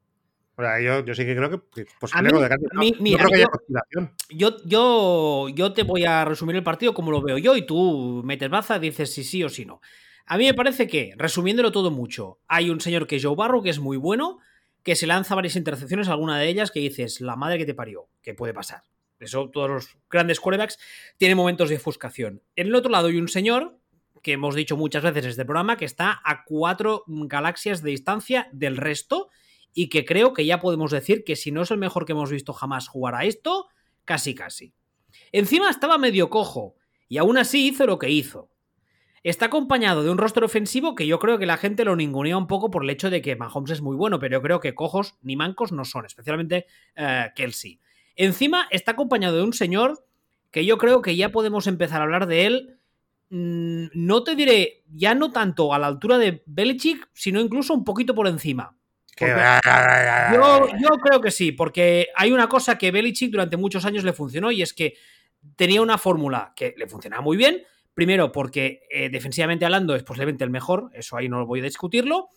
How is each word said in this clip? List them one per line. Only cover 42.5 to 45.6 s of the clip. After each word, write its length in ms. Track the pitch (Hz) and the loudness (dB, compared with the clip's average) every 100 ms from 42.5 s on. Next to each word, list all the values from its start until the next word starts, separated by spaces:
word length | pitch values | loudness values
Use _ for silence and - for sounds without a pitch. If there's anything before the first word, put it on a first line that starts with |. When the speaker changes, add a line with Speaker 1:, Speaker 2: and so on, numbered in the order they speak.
| 196 220 | -4 -2
Speaker 2:
por 140 | 180 | -4
el 60 | 139 | -4
hecho 200 | 139 190 | -4 -4
de 100 | 180 | -2
que 140 | 147 | -4
Mahomes 380 | 117 117 143 139 | -6 -8 -8 -6
es 100 | 160 | -6
muy 140 | 143 135 | -6 -4
bueno, 240 | 214 170 | -2 -2
pero 180 | 131 131 | -2 -2
yo 40 | |
creo 180 | 143 175 | 0 -2
que 160 | 143 - | -2 -6
cojos 400 | 156 190 196 - | -4 -4 -6 -10
ni 140 | 131 135 | -10 -6
mancos 360 | 165 185 | -6 -4